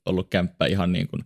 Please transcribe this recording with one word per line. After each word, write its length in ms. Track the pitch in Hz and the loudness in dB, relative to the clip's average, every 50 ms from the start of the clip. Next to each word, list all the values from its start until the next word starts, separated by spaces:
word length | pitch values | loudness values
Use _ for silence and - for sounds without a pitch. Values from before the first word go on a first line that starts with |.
| - | -4
ollut 240 | - 92 92 95 - | -2 -2 -2 -2 0
kämppä 360 | - 95 90 85 - - - | 0 0 0 0 0 0 0
ihan 260 | 67 92 98 90 87 90 | 0 2 2 0 0 0
niinku 240 | 87 - - - - - | 0 -2 -4 -4 -8 -10